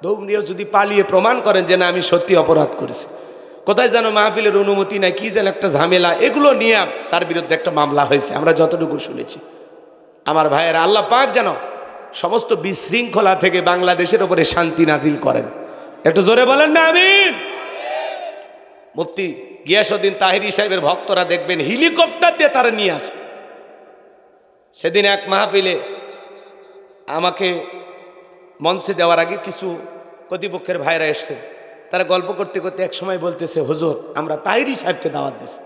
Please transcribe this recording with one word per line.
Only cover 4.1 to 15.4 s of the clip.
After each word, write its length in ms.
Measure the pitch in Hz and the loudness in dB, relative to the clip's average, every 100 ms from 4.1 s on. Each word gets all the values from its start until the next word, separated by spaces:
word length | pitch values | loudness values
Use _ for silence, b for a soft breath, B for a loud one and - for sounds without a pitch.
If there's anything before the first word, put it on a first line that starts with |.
| 214 214 196 214 196 | 2 2 2 2 2
অনুমতি 420 | 196 202 196 208 | 2 0 0 0
নাই, 120 | 185 | 0
কি 180 | 180 220 | 0 -2
যেন 180 | 214 196 | 0 0
একটা 220 | 196 196 | 0 0
ঝামেলা, 440 | 143 170 180 175 | 2 4 4 2
এগুলো 400 | 170 247 302 285 | 2 2 4 4
নিয়ে 240 | 233 226 220 175 - - | 4 2 2 0 -6 -2
তার 160 | 170 170 | -2 0
বিরুদ্ধে 300 | 170 - 160 | -4 -2 -2
একটা 160 | 175 | 0
মামলা 340 | 151 147 143 143 | 0 2 2 2
হয়েছে 300 | 143 - 139 | 2 0 0
আমরা 180 | 160 | 2
যতটুকু 460 | 160 160 165 160 151 | 4 2 2 -2 -4
শুনেছি। 400 | - - - 147 - - - - - - - _ - | -8 -10 -10 -12 -14 -20 -20 -20 -20 -20 -20 _ -2
আমার 240 | 156 151 | 2 2
ভাইয়েরা, 340 | 143 165 165 | 2 2 2
আল্লাহ 200 | 170 214 208 | 2 2 2
পাক 220 | 240 269 | 2 4
যেন 220 | 233 202 143 - - - - - | 2 0 -4 -10 -14 -16 -18 -18
সমস্ত 400 | - 170 220 226 | -6 -2 -2 0
বিশৃঙ্খলা 800 | 208 175 180 - 220 240 220 196 185 | -2 -2 -4 -2 -2 0 2 2 2
থেকে 260 | 180 175 | 2 2
বাংলাদেশের 600 | 175 180 180 175 175 220 | 2 2 2 2 2 2
উপরে 200 | 180 175 | 2 2
শান্তি 420 | 151 - 165 160 160 | 2 2 0 2 2
নাজিল 300 | 147 147 147 | 4 2 0
করেন। 280 | 135 123 | 0 0